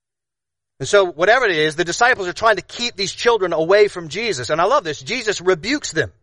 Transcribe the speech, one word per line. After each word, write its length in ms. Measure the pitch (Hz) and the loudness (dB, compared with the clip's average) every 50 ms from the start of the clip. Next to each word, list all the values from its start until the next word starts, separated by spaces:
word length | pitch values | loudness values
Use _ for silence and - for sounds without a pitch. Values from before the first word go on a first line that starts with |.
| _ _ _ _ _ _ _ _ _ _ _ _ _ _ _ - | _ _ _ _ _ _ _ _ _ _ _ _ _ _ _ -12
And 80 | 135 - | -2 2
so, 180 | - 202 190 | 2 4 4
whatever 400 | 175 160 147 180 202 233 269 247 | 2 0 0 2 4 4 4 2
it 100 | 202 170 | 2 2
is, 200 | 156 151 156 143 | 2 0 0 0
the 100 | 156 170 | -2 -4
disciples 420 | 165 170 - 233 254 247 196 190 175 | -4 0 2 2 2 2 0 -2 -6
are 60 | 170 | -6
trying 220 | - 214 226 214 | 0 0 2 2
to 80 | 180 - | 0 -2
keep 320 | - - - 240 240 - | -8 -10 -8 -8 -8 -6
these 180 | - 196 180 - | -6 -8 -8 -6
children 400 | - - 240 233 208 190 175 160 | -2 0 0 2 2 0 0 0
away 340 | 156 160 165 196 208 208 202 | 0 2 4 4 6 4 4
from 220 | - 185 170 156 | 2 -4 -12 -10
Jesus. 400 | 135 202 240 226 165 123 123 - | -8 -6 -4 -4 -4 -4 -4 -4
And 100 | 151 160 | -2 0
I 40 | 175 | 2
love 200 | 208 269 294 190 | 2 2 0 0
this. 160 | 156 147 - | -2 -8 -10
Jesus 420 | 135 139 226 254 220 214 180 - | -8 -6 -6 -4 -4 -4 -4 -2
rebukes 500 | 170 185 185 160 156 226 285 294 - - | 0 0 0 0 -2 -4 -4 -4 -6 -6
them. 200 | 156 156 123 95 - _ | -4 -4 -4 -4 -8 _